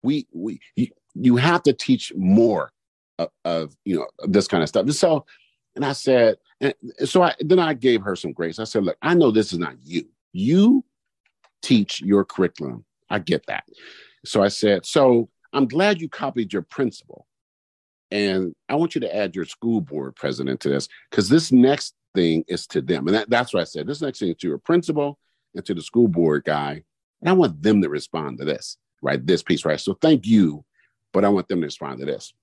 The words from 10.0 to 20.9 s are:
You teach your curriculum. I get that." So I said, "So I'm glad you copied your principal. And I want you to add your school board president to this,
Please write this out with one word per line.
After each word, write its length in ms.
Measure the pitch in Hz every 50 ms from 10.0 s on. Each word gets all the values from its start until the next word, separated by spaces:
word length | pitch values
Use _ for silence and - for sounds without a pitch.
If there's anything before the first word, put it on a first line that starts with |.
| - _ _ _ _ _ _
You 500 | 90 95 120 160 185 202 233 262 269 - _ _ _ _ _ _ _ _ _ _ _ _ _ _ _ -
teach 400 | - 131 113 101 - - - 71
your 220 | 98 101 101 95
curriculum. 600 | _ - - 95 85 _ - 80 67 60 57 52 _ _ _ _ _
I 80 | - 107
get 280 | 82 78 85 76 _
that." 180 | - 52 50 - _ _ - - - - - - _ _ _ _
So 180 | - - 110 98
I 60 | 101
said, 380 | - - - 104 101 92 -
"So 420 | - - 156 139 131 123 120 113 - _ _ _ _ -
I'm 140 | 143 139
glad 340 | 220 139 156 190 208 208 165
you 80 | 165 156
copied 440 | - - - - - 123 113 95 -
your 100 | 98 82
principal. 640 | _ - - 139 117 - - _ _ - - _ _ _ _ _ _ _ _ _ _ _ _ _ _ _ _ _ _
And 440 | - 104 101 101 92 95 95 87 76 _ _ _
I 80 | 135
want 180 | 151 170 165 -
you 60 | -
to 160 | 127 - 85
add 180 | 104 104 95 85
your 120 | 95 85
school 340 | - - _ - 117 117 107
board 340 | 87 71 71 76 67 67 65
president 460 | _ - 69 65 62 67 67 65 64
to 80 | - 71
this, 200 | 69 69 - -